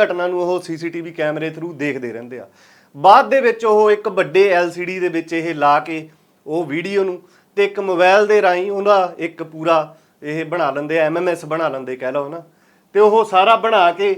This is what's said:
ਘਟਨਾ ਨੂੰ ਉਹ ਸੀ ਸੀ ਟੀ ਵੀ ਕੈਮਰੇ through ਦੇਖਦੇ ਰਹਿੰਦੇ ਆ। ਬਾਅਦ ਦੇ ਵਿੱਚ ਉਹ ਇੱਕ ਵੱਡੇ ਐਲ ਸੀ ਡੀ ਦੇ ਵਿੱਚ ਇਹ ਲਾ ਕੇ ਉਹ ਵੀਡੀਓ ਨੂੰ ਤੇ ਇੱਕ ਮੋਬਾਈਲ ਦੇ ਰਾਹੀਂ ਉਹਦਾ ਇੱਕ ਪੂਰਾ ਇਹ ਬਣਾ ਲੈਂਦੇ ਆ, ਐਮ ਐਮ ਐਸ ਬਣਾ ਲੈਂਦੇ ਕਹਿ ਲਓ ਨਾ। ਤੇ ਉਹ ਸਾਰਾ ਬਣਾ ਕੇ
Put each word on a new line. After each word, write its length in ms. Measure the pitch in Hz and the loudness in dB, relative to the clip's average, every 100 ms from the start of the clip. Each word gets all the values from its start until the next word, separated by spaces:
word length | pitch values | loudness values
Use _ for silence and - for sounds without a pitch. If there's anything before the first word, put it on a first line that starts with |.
ਘਟਨਾ 240 | 202 175 180 | 0 0 -4
ਨੂੰ 140 | 180 | -2
ਉਹ 200 | 175 180 | -2 -4
ਸੀ 160 | 170 160 | -6 -10
ਸੀ 120 | 165 | -8
ਟੀ 120 | 170 | -10
ਵੀ 120 | 165 | -10
ਕੈਮਰੇ 380 | 160 151 151 156 | -6 -4 -4 -6
through 220 | 156 175 | -8 -12
ਦੇਖਦੇ 380 | 139 143 131 123 | -6 -6 -4 -8
ਰਹਿੰਦੇ 260 | 113 120 123 | -10 -14 -16
ਆ। 80 | 98 _ _ _ _ | -18 _ _ _ _
ਬਾਅਦ 340 | 143 180 240 220 | 0 6 6 6
ਦੇ 100 | 269 | 2
ਵਿੱਚ 240 | 233 226 | 0 0
ਉਹ 260 | 226 214 214 | 2 4 4
ਇੱਕ 180 | 208 214 | 2 0
ਵੱਡੇ 400 | 185 147 180 196 | -2 0 2 4
ਐਲ 200 | 175 175 | 2 0
ਸੀ 140 | 170 | -4
ਡੀ 140 | 180 185 | -8 -4
ਦੇ 80 | 180 | -4
ਵਿੱਚ 240 | 165 160 | -4 -4
ਇਹ 220 | 165 170 | -6 -4
ਲਾ 240 | 151 147 151 | 0 2 2
ਕੇ 280 | 156 160 156 _ _ _ 143 | 0 -12 -12 _ _ _ -8
ਉਹ 180 | 165 | -6
ਵੀਡੀਓ 400 | 156 156 190 196 | -4 -6 -4 -2
ਨੂੰ 160 | 190 180 _ _ _ 202 | -2 -6 _ _ _ -2
ਤੇ 80 | |
ਇੱਕ 160 | 196 202 | -2 -2
ਮੋਬਾਈਲ 460 | 196 175 180 202 208 | -4 2 6 6 4
ਦੇ 160 | 208 | 4
ਰਾਹੀਂ 280 | 190 180 202 | 4 0 -2
ਉਹਦਾ 440 | 196 202 196 175 170 | -2 2 2 2 -4
ਇੱਕ 240 | 165 165 | -10 -10
ਪੂਰਾ 520 | 160 160 165 160 151 - _ _ | -14 -6 0 0 0 -12 _ _
ਇਹ 220 | 147 160 | -10 -8
ਬਣਾ 260 | 160 175 147 | -6 -2 -2
ਲੈਂਦੇ 280 | 139 147 165 | -2 -2 0
ਆ, 60 | |
ਐਮ 140 | 156 170 | 0 0
ਐਮ 100 | 180 | -2
ਐਸ 160 | 170 | -4
ਬਣਾ 240 | 156 160 156 | -6 -4 -4
ਲੈਂਦੇ 280 | 135 127 127 | -4 -8 -8
ਕਹਿ 160 | 131 | -6
ਲਓ 160 | 143 143 | -6 -6
ਨਾ। 140 | 165 160 _ _ _ _ | -12 -18 _ _ _ _
ਤੇ 60 | 196 | 4
ਉਹ 240 | 214 220 | 4 4
ਸਾਰਾ 300 | 214 185 202 226 | 2 4 4 4
ਬਣਾ 340 | 220 214 175 | 4 4 2
ਕੇ 160 | 170 196 | 2 -2